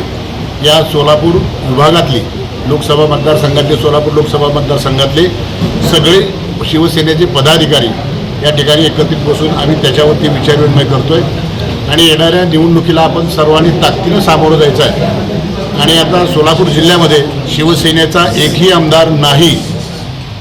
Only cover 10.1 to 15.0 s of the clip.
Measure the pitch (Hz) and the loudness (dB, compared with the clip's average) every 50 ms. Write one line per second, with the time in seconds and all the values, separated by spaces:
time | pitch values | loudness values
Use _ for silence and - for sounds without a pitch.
10.1 | 151 - 151 151 143 139 - 151 147 139 147 147 - 139 143 135 135 127 123 - | 2 2 0 -2 -2 0 0 0 2 2 2 2 2 2 2 2 0 0 0 0
11.1 | - 165 - - - - - - - - - - - - - - 147 160 170 160 | 0 0 0 -2 -4 -6 -6 -6 -6 -6 -6 -6 -6 -6 -4 -2 0 2 2 2
12.1 | 156 156 165 165 170 180 180 170 156 156 165 170 170 165 - - 160 160 165 156 | 2 2 2 2 2 2 2 2 2 2 2 4 2 2 2 2 2 2 2 0
13.1 | 165 165 165 - - 151 151 151 156 156 165 175 - - 156 147 - - - 175 | 0 -2 -4 -2 -2 0 2 2 2 2 2 0 0 0 0 0 0 0 -2 0
14.1 | 175 - - 175 160 156 156 156 160 151 151 143 131 151 151 147 - - | 0 0 2 2 2 2 2 4 4 4 4 2 2 2 0 0 0 -2